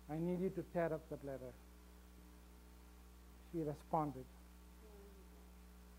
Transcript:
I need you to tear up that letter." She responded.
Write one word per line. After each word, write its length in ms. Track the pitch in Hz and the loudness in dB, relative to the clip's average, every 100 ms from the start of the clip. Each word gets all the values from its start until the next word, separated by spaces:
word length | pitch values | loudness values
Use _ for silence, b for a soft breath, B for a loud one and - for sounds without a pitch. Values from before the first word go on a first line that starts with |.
| - | 0
I 60 | 156 | 4
need 220 | 170 180 | 6 8
you 100 | 185 | 6
to 120 | 175 156 | 4 2
tear 180 | 175 165 | 6 6
up 160 | 156 - | 4 0
that 140 | 143 | -4
letter." 280 | 139 135 127 120 - - - - - - - - - - - - - - - - - - - | -2 -4 -4 -8 -14 -16 -16 -16 -16 -16 -16 -16 -16 -16 -16 -16 -14 -14 -14 -16 -16 -16 0
She 100 | 170 | 4
responded. 640 | 151 143 - 165 147 131 127 - - - - - - - - - - - - - - - - | 4 2 6 8 8 4 -6 -12 -16 -16 -16 -16 -14 -14 -14 -14 -14 -16 -16 -16 -14 -14 -14